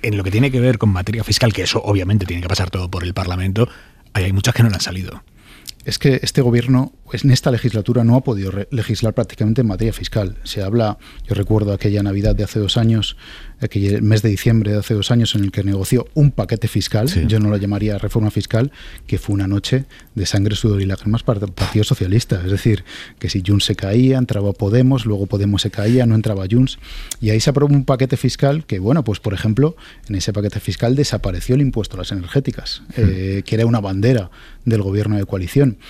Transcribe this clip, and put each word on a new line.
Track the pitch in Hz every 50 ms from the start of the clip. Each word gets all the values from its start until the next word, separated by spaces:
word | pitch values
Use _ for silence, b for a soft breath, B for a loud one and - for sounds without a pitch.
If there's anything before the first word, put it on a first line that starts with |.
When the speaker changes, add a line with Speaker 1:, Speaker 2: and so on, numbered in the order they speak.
Speaker 1:
en | - 117 107
lo | 98 95
que | 95
tiene | 95 110 135 143
que | 127 123
ver | 120 127 123
con | 104 - 107
materia | 95 90 92 - 107 117 104
fiscal, | - - - - 113 98
que | - 90
eso | - - 113 -
obviamente | 101 101 98 90 90 107 107 98
tiene | 87 90 87
que | 85 90
pasar | 98 - 95 87
todo | - 95 92 90
por | 92 90 90
el | 87 80
Parlamento, | - 92 90 90 90 92 98 95 107 120 B B B B B B B B B _
ahí | 101 90
hay | 98 95
muchas | 98 - - 113
que | - 117
no | 113
le | 98
han | 85
salido. | - - 92 92 92 - - - - _ B B B B B B B B B B -
Speaker 2:
Es | - 101 -
que | - 143 131 127 -
este | 110 - -
gobierno, | 135 120 120 120 117 131 131 127 135 - _ _ -
pues, | - - 110 -
en | 139
esta | 127 - - 151
legislatura | 123 110 - 120 104 110 98 - 123 123 117
no | 117 120
ha | 131 127
podido | - 117 98 98 95
re-, | 90 101 101 -
legislar | - 107 104 - 107 - - 110 104
prácticamente | - 117 - - - 113 107 113 123
en | 120
materia | 107 110 110 110 113
fiscal. | 107 - 92 - - 113 101 92 - - -
Se | - - 107
habla, | 98 95 107 120 113 104 101 B B B B B B
yo | - 117
recuerdo | 101 101 - 107 107 104 101 101
aquella | 98 - 107 101 104 101
Navidad | 101 98 101 101 110 104
de | 104 104
hace | - - 110
dos | 104 95 -
años, | 123 113 113 113 110 101 - - B B B B B B B B B
aquel | - 113 - 104 98 98 101 110
mes | 110 104 107 107
de | 104 113
diciembre | 101 95 - 123 113 113 104 104
de | 104 104
hace | 101 - 113
dos | 104 95 -
años | 123 120 113 - -
en | 107 101
el | 98
que | - - 95
negoció | 98 98 98 95 - 131 120 - - -
un | 160 143 143
paquete | - - 104 90 120 101 - 110
fiscal, | - 107 92 - - 107 110 143
Speaker 1:
Sí. | 190 139 78
Speaker 2:
yo | 110 110 110
no | 104 104
lo | 104
llamaría | 101 98 101 101 98 104 107 101
reforma | 98 - 104 - 117 107 107
fiscal, | - 107 95 - - 110 123 143 B B B B B B B
que | - -
fue | - - - 104
una | 101 98
noche | 95 101 101 - - 127 131 135 B B B B B _
de | 107 95
sangre, | - - 101 98 104 104
sudor | - - 113 104 98
y | 98
lágrimas | 95 98 - - 104 107 - -
para | - 120 101 104
el | 95
Partido | 87 - 98 - - 107 104
Socialista. | - 135 - 95 90 95 117 - - - 92 87
Es | 92
decir, | 101 95 - 113 107 - - B B B B B B _
que | - 95
si | - 101 90
Junts | 92 101 101 -
se | - 104
caía, | - - 95 101 120 127 131 131
entraba | 131 127 - - 101 101 101 98
Podemos, | - 107 98 107 123 127 131 135 131 113
luego | 113 104 98 98
Podemos | 92 - 98 101 101 104 98 -
se | 104
caía, | - - 101 107 120 127 123
no | 117 110
entraba | 110 104 110 104 98 95 95
Junts, | 110 123 131 131 - B B B B B B B B B
y | - 104
ahí | 107 113
se | - -
aprobó | 131 143 147 147 143
un | 143 127
paquete | - 135 117 135 127 135
fiscal | - - 127 - - - 139 143 160 156
que, | - - 92
bueno, | 92 107 135 135 120
pues | 113 104 -
por | - 107 95
ejemplo, | 92 - 117 107 113 143 156 170 B B B B B B
en | - 101
ese | 95 - -
paquete | 101 104 101 101 - 104
fiscal | - - 90 - - 117 131
desapareció | 139 143 - - 104 - 98 92 90 - - 123
el | 143
impuesto | 143 131 110 113 101 - -
a | 95
las | 90 - 104
energéticas, | 95 90 87 - 139 135 - - - - - - - -
Speaker 1:
Hmm. | - -
Speaker 2:
eh, | 127 113 92 92 92 95 95 98 101 98
que | - 120
era | 110 117
una | 117 120 113
bandera | 101 95 95 95 104 123 131 117 92 85 B B B B B B B
del | 120 113 107
gobierno | 98 98 98 104 104 104 107
de | 101 95
coalición. | - - 98 90 82 - 139 143 131 101 B B